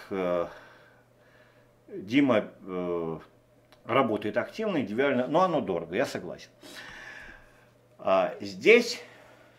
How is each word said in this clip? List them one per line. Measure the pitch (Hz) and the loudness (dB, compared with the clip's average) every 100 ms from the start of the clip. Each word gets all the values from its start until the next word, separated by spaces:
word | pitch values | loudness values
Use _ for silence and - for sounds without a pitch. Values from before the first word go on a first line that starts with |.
| - | -8
э, | 98 90 87 85 - - - - _ _ _ _ _ _ _ _ _ - | -2 0 0 -2 -6 -20 -20 -20 _ _ _ _ _ _ _ _ _ -16
Дима, | 208 95 127 139 110 - - 95 | -14 0 4 6 4 2 -10 -8
э, | 92 87 87 82 80 - _ _ _ _ - | -6 -2 -2 -4 -6 -10 _ _ _ _ -18
работает | - 120 120 104 107 117 | -2 2 2 0 -2 -4
активно, | 113 - 214 170 | -4 -4 -4 -2
индивидуально, | 101 107 139 127 127 | -2 0 0 2 2
но | 151 | 2
оно | 185 156 | 2 2
дорого, | 98 85 82 92 | -2 -4 -4 -4
я | 139 | -2
согласен. | - 90 67 - _ - - - - - - - - - _ _ _ _ - | -4 -10 -14 -16 _ -20 -18 -18 -16 -16 -18 -18 -20 -20 _ _ _ _ -8
А, | 104 95 87 - | 2 2 2 -2
здесь, | 101 95 143 233 240 - - - - - - | -10 -2 6 6 6 -6 -12 -20 -20 -20 -20